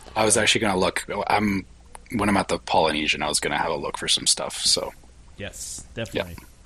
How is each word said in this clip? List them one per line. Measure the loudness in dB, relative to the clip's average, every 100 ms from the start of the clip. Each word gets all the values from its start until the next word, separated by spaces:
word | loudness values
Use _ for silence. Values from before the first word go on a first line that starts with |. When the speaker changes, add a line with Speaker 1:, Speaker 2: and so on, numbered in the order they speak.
| -8 0
Speaker 1:
I |
was | 4 4
actually | 4 4
gonna | 2 4
look. | 2 0 -4 -4 2
I'm, | 2 2 0 -4 -16 -20 -20 -6 -2
when | 2
I'm | 2
at | 2
the | -2
Polynesian, | 0 2 4 2 0 0
I | 0
was | 0
gonna | 0 0
have | 0
a | -2
look | -4 -6
for | -2
some | 0 2
stuff, | 0 -2 -2
so. | 0 0 -2 -12 -20 -20 -20 -12
Speaker 2:
Yes, | -12 -10 -12 -12 -14
definitely. | -10 -6 -6 -6 -8
Speaker 1:
Yeah. | -18 -20